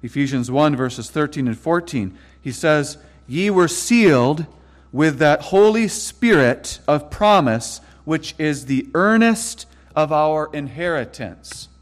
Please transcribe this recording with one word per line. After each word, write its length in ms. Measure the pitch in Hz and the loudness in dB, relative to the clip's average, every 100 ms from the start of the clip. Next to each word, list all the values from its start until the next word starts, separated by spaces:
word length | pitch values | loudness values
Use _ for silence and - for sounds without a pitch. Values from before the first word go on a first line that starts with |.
Ephesians 480 | 123 139 139 131 120 | -8 -4 -2 -2 -2
one, 240 | 131 151 | 0 0
verses 360 | 139 127 120 110 | 0 -4 -6 -10
thirteen 360 | 156 147 147 127 | -4 -4 -2 -4
and 120 | 110 | -4
fourteen. 580 | - 170 170 139 98 - _ _ | -2 -4 -2 -6 -6 -10 _ _
He 100 | 139 | -14
says, 480 | 120 165 151 143 - - _ - | -4 0 0 0 -10 -20 _ -10
"Ye 220 | 135 202 | -4 0
were 180 | 190 170 | 2 2
sealed 800 | - - 240 208 139 120 151 160 - _ _ _ | 0 0 4 6 6 4 0 -6 -12 _ _ _
with 280 | 123 156 131 | 0 0 2
that 240 | 151 151 | 2 2
Holy 440 | - 190 208 220 220 | 0 4 4 4 -2
Spirit 960 | - - - 240 185 127 127 - - - | -4 -12 -2 2 4 4 2 -6 -10 -2
of 200 | 147 - | -2 -2
promise, 720 | - 208 202 139 113 117 - - - | -2 4 4 2 -2 -4 -14 -20 -20
which 300 | - 160 156 - | -6 -6 -6 -6
is 300 | 156 143 131 | -4 -4 -2
the 220 | 135 131 | -4 -2
earnest 760 | 160 196 226 233 220 - - - _ _ | 0 2 4 4 2 -4 -12 -18 _ _
of 160 | - 151 | -2 0
our 400 | 151 151 156 151 | 2 0 0 -4
inheritance." 1160 | 151 143 117 175 165 117 - 107 85 - - - _ | -8 -10 -8 -6 -4 -6 -10 -14 -14 -20 -18 -20 _